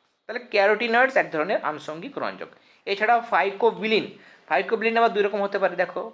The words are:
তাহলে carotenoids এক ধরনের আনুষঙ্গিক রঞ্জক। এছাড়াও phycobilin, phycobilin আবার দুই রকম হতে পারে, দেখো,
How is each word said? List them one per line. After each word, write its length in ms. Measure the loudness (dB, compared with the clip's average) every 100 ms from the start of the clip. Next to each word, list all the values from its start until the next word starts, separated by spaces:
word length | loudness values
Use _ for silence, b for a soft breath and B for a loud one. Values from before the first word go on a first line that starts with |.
| _ _ -12
তাহলে 180 | -12 -2
carotenoids 680 | 2 4 4 2 2 4 2
এক 120 | 0
ধরনের 300 | -2 -2 -2
আনুষঙ্গিক 540 | -2 -6 -10 -12 -12 -8
রঞ্জক। 300 | -8 -8 -14 -18 b b -6
এছাড়াও 380 | -2 2 2 2
phycobilin, 720 | 0 0 2 0 0 0 0 -2 B B B -2
phycobilin 480 | -2 0 -2 0 4
আবার 160 | 4
দুই 100 | 2
রকম 180 | 0 -2
হতে 180 | -2 0
পারে, 160 | 0 0
দেখো, 360 | -4 -4 -6